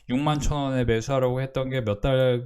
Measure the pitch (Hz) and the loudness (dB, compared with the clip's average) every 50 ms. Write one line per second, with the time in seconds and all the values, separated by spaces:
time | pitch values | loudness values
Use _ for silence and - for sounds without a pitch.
0 | _ - 120 135 147 151 151 147 - - 151 147 139 135 131 127 123 117 117 113 | _ -4 -2 0 0 0 0 0 0 0 0 0 -2 -2 0 0 2 2 2 0
1 | 113 139 139 131 131 127 123 131 135 131 - 135 131 131 131 131 117 107 101 - | 0 0 0 2 2 0 0 -2 -4 -4 -4 -4 -4 -2 -4 -2 -2 -2 -2 0
2 | - 139 135 131 131 127 123 120 123 | 0 2 2 4 4 2 2 0 -4